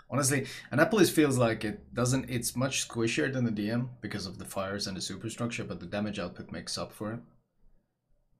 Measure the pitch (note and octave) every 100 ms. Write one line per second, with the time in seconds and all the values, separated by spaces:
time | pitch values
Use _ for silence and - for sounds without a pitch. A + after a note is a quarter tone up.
0 | - B2+ C3 C#3 - - - C3+ E3 A3
1 | E3+ - D3 B2 A#2 A2 G#2+ G#2 - -
2 | B2 C3 - B2 - A#2+ C3 - - A#2
3 | A2+ C3+ D3 B2+ A#2+ G#2 G#2 A#2+ C3 -
4 | G2+ G2+ F#2 F2+ F2 G2 F#2+ G2+ G2 F#2
5 | - F#2 A2 - A#2 - F#2+ F2 F2 G2+
6 | G#2 G2+ F2+ - - E2+ F2 - E2+ -
7 | G#2 A#2 - _ _ _ - _ _ _
8 | _ _ _ _